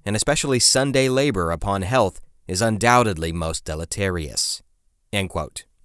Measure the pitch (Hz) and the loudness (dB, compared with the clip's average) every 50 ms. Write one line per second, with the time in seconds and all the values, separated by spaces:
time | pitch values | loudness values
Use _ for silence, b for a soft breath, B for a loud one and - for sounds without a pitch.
0 | - 101 104 107 - - 147 - - 143 131 120 - - - 131 135 139 131 135 | -4 -4 -2 0 0 0 0 0 0 0 2 4 4 4 4 4 2 2 2 2
1 | 131 131 127 135 143 147 110 95 87 82 85 85 - 101 98 98 92 92 127 131 | 2 2 2 2 2 2 0 0 0 0 -2 -2 -2 -2 -2 -2 0 2 2 4
2 | 107 92 - - - - - _ _ - 92 92 113 113 110 98 117 117 120 123 | 4 2 0 -6 -16 -20 -20 _ _ -6 -2 0 0 0 2 2 4 4 6 6
3 | 120 107 92 78 82 85 82 85 80 80 80 - - - 78 78 82 - - - | 4 2 0 -2 -4 -4 -4 -4 -4 -4 -6 -6 -6 -8 -8 -8 -8 -8 -6 -4
4 | 98 95 90 85 78 67 - - - - - - - _ _ _ _ _ _ _ | -2 -2 -2 -4 -6 -6 -4 -4 -2 -2 -4 -8 -10 _ _ _ _ _ _ _
5 | _ _ - 101 95 90 - 87 76 - - - - _ _ _ | _ _ -4 -4 -4 -4 -4 -6 -6 -8 -10 -16 -16 _ _ _